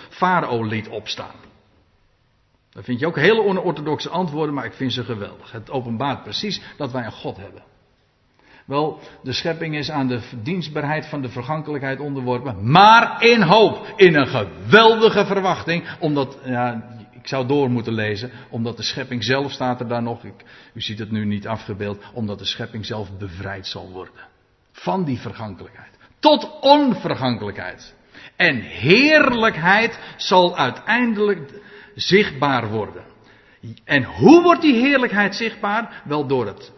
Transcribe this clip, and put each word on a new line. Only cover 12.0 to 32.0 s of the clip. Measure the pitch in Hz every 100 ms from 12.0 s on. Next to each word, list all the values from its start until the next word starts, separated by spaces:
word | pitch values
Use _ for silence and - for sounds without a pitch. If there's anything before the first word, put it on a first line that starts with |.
| 147 135 123 123 135 98 110
maar | 175 208 226 226 -
in | 233 233
hoop, | 165 220 190 - - -
in | 180 151
een | 131
geweldige | 123 92 85 104 208 226 220 220 202 196
verwachting, | 196 190 160 160 170 - -
omdat, | 160 143 131 -
ja, | 131 123 123 113 113 113 101 117
ik | -
zou | 135 127
door | 143 127
moeten | 120 113
lezen, | 110 107 101 123 - -
omdat | 120 117 110
de |
schepping | 110 143 127 120
zelf | 107 139 139
staat | - 127 123
er | 117
daar | 120
nog, | 117 117
ik, | 101 - - - -
u | 110
ziet | - 107
het | 107
nu | 107 104
niet | 101 107
afgebeeld, | 110 - 98 104 101 -
omdat | 120 104 101
de | 95
schepping | - 110 113 104
zelf | 110 95 95
bevrijd | 101 90 98 98 -
zal | 85 90
worden. | 92 90 - - _ _ _ _
Van | - 175 190
die | 151 120
vergankelijkheid. | 110 - 110 87 92 - - _ _ _
Tot | 302 294 - -
onvergankelijkheid. | 277 294 269 180 156 117 127 107 101 95 90 - - _ _ - - -
En | 175 123
heerlijkheid | - - 101 226 294 311 262 240 220 151 175 208 226 - - -
zal | - 185 175 175
uiteindelijk | 127 107 - 233 240 208 208 175 135 - - - -
zichtbaar | -